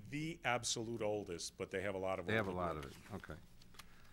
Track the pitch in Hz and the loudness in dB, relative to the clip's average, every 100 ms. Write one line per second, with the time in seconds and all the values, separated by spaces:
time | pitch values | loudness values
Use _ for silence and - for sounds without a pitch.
0 | 104 143 160 165 123 120 113 123 113 113 | -6 -2 -2 0 4 4 4 2 0 2
1 | 107 104 98 85 - - 92 98 98 95 | 2 2 0 -2 -4 -4 -2 0 2 2
2 | 95 92 87 110 98 90 87 76 67 - | 2 2 4 4 4 2 2 0 -4 -10
3 | - 95 - 76 - - - - - - | -8 -8 -6 -10 -10 -18 -16 -14 -14 -16
4 | - | -16